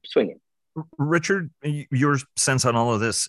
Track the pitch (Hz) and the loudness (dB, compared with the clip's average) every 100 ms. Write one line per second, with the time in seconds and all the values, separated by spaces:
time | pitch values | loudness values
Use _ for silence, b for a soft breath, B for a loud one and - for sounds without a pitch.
0 | - - - - _ _ _ 156 160 - | -2 0 0 -2 _ _ _ -14 -12 -4
1 | 147 170 165 196 160 _ 151 147 139 127 | 0 0 0 -2 -4 _ -6 -6 -2 0
2 | 143 139 - - - 131 123 117 120 110 | 2 2 -2 -4 0 2 2 2 2 0
3 | 113 101 | 0 -2